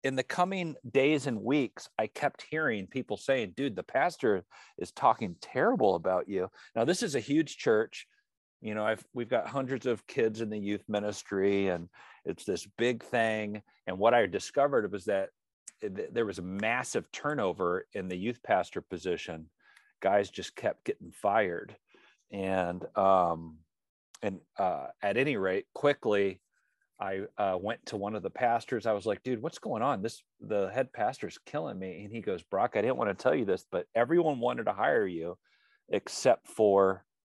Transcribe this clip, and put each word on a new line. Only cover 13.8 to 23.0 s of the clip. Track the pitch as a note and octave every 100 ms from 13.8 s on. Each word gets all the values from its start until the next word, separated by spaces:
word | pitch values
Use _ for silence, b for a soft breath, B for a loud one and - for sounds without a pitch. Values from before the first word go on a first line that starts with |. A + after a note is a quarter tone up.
| -
And | F#2
what | A2
I | A#2+ G2+
discovered | F#2+ - C#3+ C#3+ C3+ G#2
was | G2 G2
that | G2 G2 _ _ _ - _
th-, | G#2+ F#2+ E2
there | A2 A2
was | F#2+
a |
massive | F2+ G2 A2 A#2+ B2+ A#2 E2
turnover | - D3 D3+ G2 E2+ F2 F#2 -
in | G#2 F#2
the | F2+
youth | G#2+ A#2+
pastor | - G2 F2 -
position. | - F2 F2+ E2+ - E2 D#2+ _ b b b _
Guys | F#2+ G2+ G2
just | - F2+ -
kept | A2 -
getting | - - F2+
fired. | - G#2 G#2+ G2 E2+ - - _ b b b _
And, | G2+ F#2+ F#2+ F2 F2+ -
um, | -